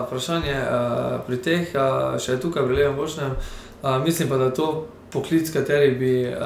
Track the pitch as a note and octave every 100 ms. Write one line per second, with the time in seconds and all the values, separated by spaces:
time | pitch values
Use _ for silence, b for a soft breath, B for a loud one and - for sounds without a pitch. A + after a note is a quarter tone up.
0 | B2 B2+ E3 E3 D3 C3+ A#2 B2 A#2+ B2
1 | B2 B2 - B2 D#3+ F3 E3+ C#3 C3+ C3
2 | C3 B2+ - B2+ E3+ D3+ B2+ C3+ C#3+ C#3
3 | D#3 D#3 C3+ C3 B B B B C#3 C3
4 | D#3+ E3 C3+ C3+ C3 C3 D#3 D3+ - -
5 | - C#3+ - E3 D#3+ C#3+ C#3 C#3+ C#3 B2+
6 | B2+ B2+ B2 -